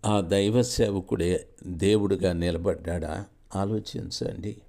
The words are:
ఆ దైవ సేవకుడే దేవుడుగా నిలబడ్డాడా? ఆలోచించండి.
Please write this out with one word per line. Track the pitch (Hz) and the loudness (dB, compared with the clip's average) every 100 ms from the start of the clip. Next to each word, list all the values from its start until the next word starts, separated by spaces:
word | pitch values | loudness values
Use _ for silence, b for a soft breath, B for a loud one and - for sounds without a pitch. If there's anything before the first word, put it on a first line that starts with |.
| 107 | 2
ఆ | 104 | 2
దైవ | 87 98 101 117 | 2 2 4 4
సేవకుడే | 120 - 113 98 90 98 87 87 - - - | 2 2 2 0 -2 0 2 0 -2 -18 -10
దేవుడుగా | 87 95 107 101 95 92 | 0 4 4 4 2 2
నిలబడ్డాడా? | 87 85 85 90 80 - 87 78 82 104 _ _ | 2 0 0 -2 -2 -2 -4 -4 -6 -8 _ _
ఆలోచించండి. | 95 98 107 - - - - - 107 98 110 | -4 -2 -2 -4 -10 -8 -6 -6 -6 -10 -12